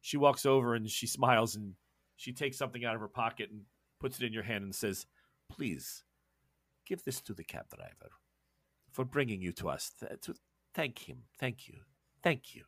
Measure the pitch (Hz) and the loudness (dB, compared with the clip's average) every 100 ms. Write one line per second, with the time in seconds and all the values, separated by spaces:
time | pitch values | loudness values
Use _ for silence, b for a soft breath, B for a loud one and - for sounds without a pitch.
0 | - 147 143 131 139 135 120 117 110 - | -2 6 8 8 6 6 6 2 0 -2
1 | 117 - 127 117 113 98 104 95 _ _ | -4 2 6 8 6 0 -8 -12 _ _
2 | _ _ - 127 143 135 131 123 120 113 | _ _ -10 -4 -4 -2 -4 -2 -2 -2
3 | 107 - 117 - 107 107 101 _ _ _ | -4 -2 -2 -2 -8 -8 -18 _ _ _
4 | 131 131 123 110 110 107 98 95 107 95 | -6 -2 -4 -2 -2 -2 -2 -2 -2 -2
5 | - b b b _ - 127 78 - - | -8 b b b _ -6 -4 -4 -8 -14
6 | _ _ _ _ _ _ _ _ - 190 | _ _ _ _ _ _ _ _ -8 -6
7 | - 127 - 101 82 - - - 50 - | -4 -8 -8 -10 -8 -10 -12 -14 -16 -16
8 | 50 - _ _ _ _ _ _ _ - | -20 -20 _ _ _ _ _ _ _ -4
9 | 127 139 131 101 90 87 85 67 - - | 0 2 2 2 -2 -2 -4 -2 -6 -10
10 | - - - - _ _ _ - 151 - | -12 -10 -10 -12 _ _ _ -4 -4 -4
11 | - 123 117 - 127 110 - - - _ | -14 -16 -16 -6 -6 -4 -12 -20 -20 _
12 | _ _ 175 143 - - | _ _ 0 0 -4 -20